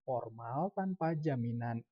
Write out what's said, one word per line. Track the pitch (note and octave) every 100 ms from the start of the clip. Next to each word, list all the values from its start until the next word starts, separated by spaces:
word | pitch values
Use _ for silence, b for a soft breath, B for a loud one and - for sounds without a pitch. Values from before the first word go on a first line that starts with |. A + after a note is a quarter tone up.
| -
formal | A#2+ A2+ A2+ A#2 C3+ F#3+
tanpa | F#3+ F#3+ F#3 D#3+ D#3+
jaminan | D#3 B2 A#2 A#2 A#2 A#2 -